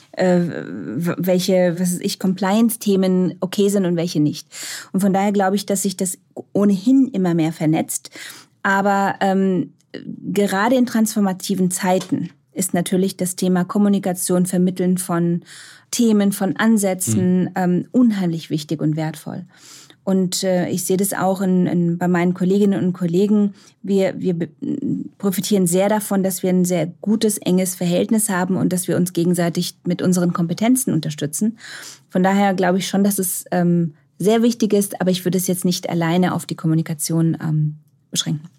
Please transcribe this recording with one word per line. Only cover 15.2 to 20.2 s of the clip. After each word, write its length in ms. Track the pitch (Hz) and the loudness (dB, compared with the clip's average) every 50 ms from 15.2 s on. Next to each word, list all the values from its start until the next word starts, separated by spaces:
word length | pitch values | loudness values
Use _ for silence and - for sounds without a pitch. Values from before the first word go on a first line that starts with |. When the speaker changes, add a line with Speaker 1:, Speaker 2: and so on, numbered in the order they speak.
| 170 170 170 170 - - - - - - - - _ - | 0 0 0 -2 -4 -10 -20 -20 -20 -20 -20 -20 _ -8
Speaker 1:
Themen, 420 | - - 240 226 214 202 202 202 202 | -2 0 2 4 4 4 4 2 0
von 240 | - 196 196 190 | 0 -2 -2 0
Ansätzen, 840 | - 214 226 226 208 202 190 185 185 - - - 190 180 180 185 185 180 | 0 2 2 4 4 2 0 -2 -2 -2 -2 0 0 2 2 2 2 0
Speaker 2:
Mhm. 60 | - - | 0 -2
Speaker 1:
ähm, 340 | 185 185 180 180 170 - - - | -2 0 0 0 0 -2 0 2
unheimlich 560 | 254 247 226 208 196 185 170 160 160 - - | 4 4 4 2 2 0 -2 -2 -4 -6 -6
wichtig 320 | 147 151 151 - 165 151 | -6 -6 -4 -4 -6 -2
und 160 | 151 156 151 | -2 -2 -2
wertvoll. 480 | 160 156 156 160 - - - - 185 180 - _ - - - - - - - - _ - | -2 -4 -6 -6 -8 -12 -12 -10 -12 -12 -14 _ -20 -20 -20 -20 -20 -20 -20 -20 _ -4
Und, 380 | 196 190 190 | 0 0 0